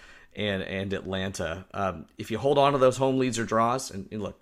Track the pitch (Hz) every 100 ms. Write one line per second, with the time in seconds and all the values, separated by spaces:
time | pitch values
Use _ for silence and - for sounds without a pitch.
0 | - - - - 104 95 - 95 98 95
1 | 92 95 95 92 80 90 - 101 95 85
2 | - - - 110 139 143 139 139 131 127
3 | 135 131 127 113 104 113 117 131 - 98
4 | 95 107 95 -